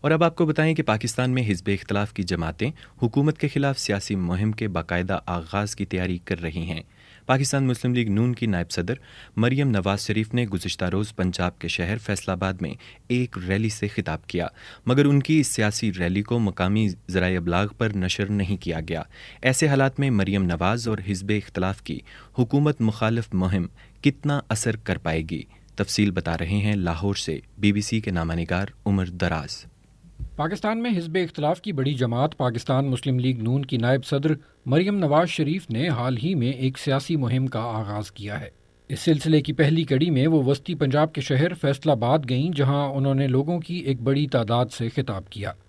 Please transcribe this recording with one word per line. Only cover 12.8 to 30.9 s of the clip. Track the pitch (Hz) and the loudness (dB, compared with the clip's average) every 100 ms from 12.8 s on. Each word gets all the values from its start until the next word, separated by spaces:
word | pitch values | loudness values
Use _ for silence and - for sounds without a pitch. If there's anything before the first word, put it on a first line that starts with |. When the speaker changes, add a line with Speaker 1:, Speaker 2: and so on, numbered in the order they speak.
| - - - | -16 -20 -4
Speaker 1:
ایک | 123 123 - 90 | -2 -2 -6 -2
ریلی | 98 110 | 0 0
سے | 107 104 | -2 -4
خطاب | - 92 78 - | -4 -4 -6 -4
کیا، | 87 82 - - - - | -4 -4 -8 -20 -8 0
مگر | 127 143 | 4 6
ان | 143 | 4
کی | 135 156 | 4 2
اس | 135 | 2
سیاسی | - 107 107 113 92 | 0 0 0 -4 -2
ریلی | 87 92 | 0 0
کو | 104 120 | 0 0
مقامی | 107 92 92 104 107 87 - | 0 0 0 2 0 -2 -2
ذرائع | 95 90 92 | 0 2 0
ابلاغ | 85 87 101 - | 0 0 0 -2
پر | 113 101 | -2 0
نشر | 92 - 101 | -2 -2 -2
نہیں | 104 95 98 | 0 0 -4
کیا | - 82 82 | -4 -6 -4
گیا۔ | 80 76 - - - | -6 -8 -16 -20 -2
ایسے | 127 131 156 | 0 2 4
حالات | 139 135 131 | 4 2 2
میں | 139 | 0
مریم | 113 95 98 | 2 2 2
نواز | 92 85 87 117 117 | 2 2 2 0 -2
اور | 107 95 | -4 -4
حزب | 95 98 | -6 0
اختلاف | 107 - - 92 98 | -2 -2 -4 -2 -4
کی | - 71 - - - - | -8 -10 -10 -20 -12 -2
حکومت | 123 143 147 147 | 0 2 2 2
مخالف | 110 107 110 117 113 | 0 0 0 0 -2
مہم | 92 92 95 87 - - - | 0 2 0 -2 -8 -20 -2
کتنا | 143 135 143 143 - | -2 0 -2 -2 -2
اثر | 110 120 110 | -2 -2 -4
کر | - 92 | -4 -4
پائے | 82 80 78 | -2 -2 -4
گی؟ | 82 - - - - | -8 -10 -18 -20 -6
تفصیل | 101 - 104 | -4 2 2
بتا | 90 85 82 | 0 -2 -4
رہے | 85 | -2
ہیں | 101 104 104 | 0 0 0
لاہور | 87 80 98 101 | -2 -2 -2 -2
سے | - 80 - - | -4 -6 -8 0
بی | 104 | 2
بی | 104 | 2
سی | 101 113 | 0 -2
کے | 107 | -2
نامہ | 87 82 | -2 -2
نگار | 82 85 90 98 - - | -2 -2 -2 -2 -6 0
عمر | 98 92 | 0 0
دراز۔ | 87 90 82 71 - - _ _ - - - - - | 0 0 0 -4 -12 -16 _ _ -20 -20 -12 -12 -4
Speaker 2:
پاکستان | 151 196 214 226 | -4 -2 -2 -2
میں | 240 | 0